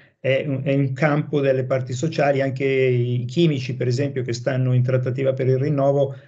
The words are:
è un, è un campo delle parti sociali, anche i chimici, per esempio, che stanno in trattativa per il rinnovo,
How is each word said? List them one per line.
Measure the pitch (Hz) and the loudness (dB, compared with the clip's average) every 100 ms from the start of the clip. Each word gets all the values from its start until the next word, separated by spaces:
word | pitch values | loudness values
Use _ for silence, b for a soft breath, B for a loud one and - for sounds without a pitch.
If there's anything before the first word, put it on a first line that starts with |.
| B _ | B _
è | 131 135 151 | 0 0 0
un, | 131 | -2
è | 135 | 0
un | 139 135 | 0 0
campo | 127 156 147 - 147 | 0 0 0 0 0
delle | 135 131 | 2 0
parti | 127 131 127 | 0 -2 -2
sociali, | 123 165 - 143 135 | -4 -2 0 2 2
anche | 135 127 | -2 -2
i | 135 135 131 123 120 123 123 | 0 2 2 2 0 -2 -2
chimici, | 170 170 135 - 120 | 2 2 2 -4 -4
per | 127 | -2
esempio, | 123 143 127 | 0 -2 -4
che | 127 | -6
stanno | 117 139 127 127 | -4 -2 0 2
in | 127 | 2
trattativa | 123 131 127 131 135 | 2 0 -2 0 -2
per | 131 127 | 0 0
il | 131 | 0
rinnovo, | 147 139 139 139 139 B | 0 2 2 2 0 B